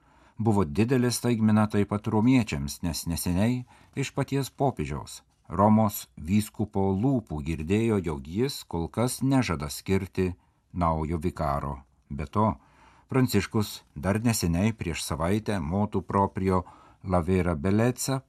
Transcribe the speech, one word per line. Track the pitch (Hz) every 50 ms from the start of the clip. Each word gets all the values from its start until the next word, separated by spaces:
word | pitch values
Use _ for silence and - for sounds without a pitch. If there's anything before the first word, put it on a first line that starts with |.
| _ _ _ _ _ _ _ -
buvo | 107 117 107 101 92
didelė | 73 73 92 110 120 139 123 120 123 117
staigmena | - - 123 135 113 110 110 107 107 107 104
taip | - 104 101 -
pat | 104 104 - 110
romiečiams, | 104 110 107 127 135 127 107 - 82 71 69 71 - -
nes | - 87 76 - -
neseniai | 85 82 80 - 90 90 90 104 117 123 127 123 - - - - _ _
iš | 135 139 - -
paties | - 139 - 135 139 135 -
popiežiaus | - - 143 139 - - 80 67 73 67 55 - - - - _ _ _ _ -
Romos | - 87 101 107 107 110 110 104 - - - - _ -
vyskupo | 76 78 98 107 104 - - - 110 - - 98 98 98
lūpų | 95 95 113 139 139 123 - - 78 76 69
girdėjo, | 76 82 71 78 80 98 107 113 117 107 101
jog | 82 82 76 69 65 73
jis | 82 101 127 143 - - -
kol | - - 85 82 80
kas | - - 117 127 - -
nežada | - 135 139 131 120 92 85 71 73 73
skirti | - - - - 95 95 95 - - - 92 90 87 - _ _ _ _ _ _ -
naujo | 90 85 82 80 78 78 76 87 82
vikaro. | 78 90 - - 80 73 69 71 71 71 71 71 - _ _ _ _ _
Be | 73 71 80
to, | - - 104 110 107 - - - _ _ _ _ - _ _ _ _
Pranciškus | - 131 127 120 - 101 92 - - 110 104 - - - - _ _
dar | - 71 92 101 110
neseniai | 117 120 110 - - 85 82 87 98 113 110
prieš | - - 85 76 - -
savaitę | - 80 71 80 87 101 110 107 - 107 98
motu | 73 73 87 101 104 101 - 101
proprio | 87 - - 101 98 95 - - 95 95 92 92 90 - - - - - - _
Lavera | - 98 92 90 80 85 95 92 87 90 85
Bellezza | 73 73 95 101 107 113 123 123 - - - 135 135 -